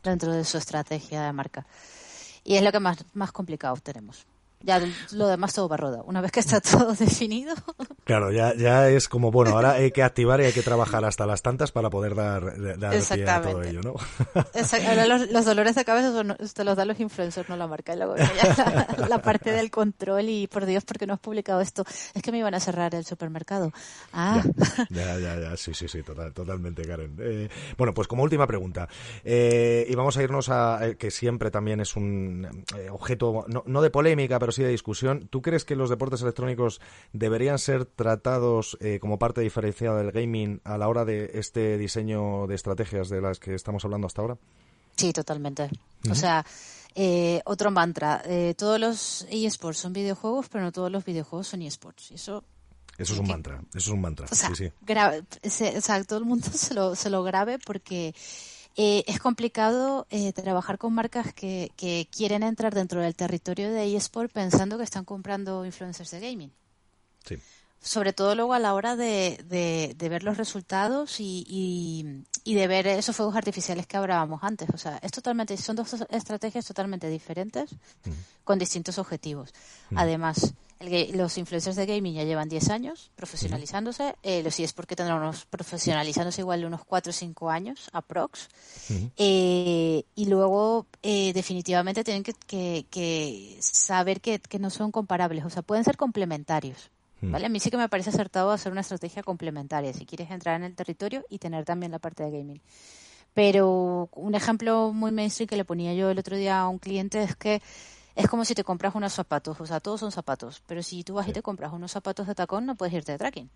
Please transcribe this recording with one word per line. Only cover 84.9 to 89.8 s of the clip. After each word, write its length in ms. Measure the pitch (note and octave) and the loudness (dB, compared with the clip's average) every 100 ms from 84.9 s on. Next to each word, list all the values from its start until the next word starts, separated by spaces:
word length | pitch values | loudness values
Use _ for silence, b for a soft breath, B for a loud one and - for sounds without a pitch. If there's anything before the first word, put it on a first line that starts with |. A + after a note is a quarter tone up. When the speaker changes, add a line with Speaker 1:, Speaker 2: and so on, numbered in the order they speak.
| F3+ | -6
Speaker 1:
tendrán 220 | F3 E3 | -2 -2
unos 260 | D#3 D#3 - | -2 -6 -12
profesionalizándose 960 | F#3+ F3 E3+ - D#3 D3+ D3+ F3 F3 | -12 -10 -4 0 0 0 -2 -2 -4
igual 180 | F#3 F3 | -2 -2
de 80 | E3 | -4
unos 160 | E3 | -8
cuatro 280 | - F#3 F3 | -2 -2 -2
o 20 | |
cinco 360 | F3 F3 D#3+ E3 | -8 -10 -8 -4
años, 400 | D#3+ G3+ C#4 - | -4 -4 -12 -10
aprox. 560 | F3 - E3+ - - - B B B B | -10 -6 -4 -4 -6 -20 B B B B
Speaker 2:
Ujú. 200 | G2 A#2 - | -6 -6 2
Speaker 1:
Eh, 880 | G3+ F#3+ F3+ F3+ F3+ E3+ | 4 6 4 4 4 2